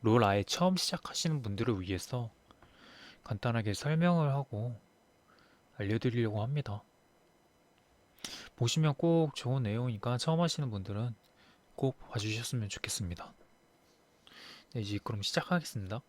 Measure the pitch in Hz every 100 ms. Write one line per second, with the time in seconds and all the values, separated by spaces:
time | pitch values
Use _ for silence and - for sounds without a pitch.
0 | 110 117 107 101 98 - 180 185 - 175
1 | - - 170 156 113 98 117 104 92 92
2 | - 127 117 _ _ - - - - -
3 | - - - 104 123 117 104 101 147 160
4 | 175 170 147 139 139 107 117 117 _ _
5 | _ _ _ - - _ _ - 101 110
6 | 127 117 113 104 113 147 139 104 - _
7 | _ _ _ _ _ _ _ _ _ _
8 | _ _ - - - - 120 - 156 139
9 | 170 165 156 - 120 131 113 110 123 110
10 | 120 123 - 160 170 - 139 104 95 101
11 | 120 113 _ _ - - _ - 135 -
12 | - 113 107 107 120 123 104 - - -
13 | 92 85 - - - _ _ _ _ _
14 | _ _ - - - - - 127 101 101
15 | - 110 101 - - 180 151 117 98 98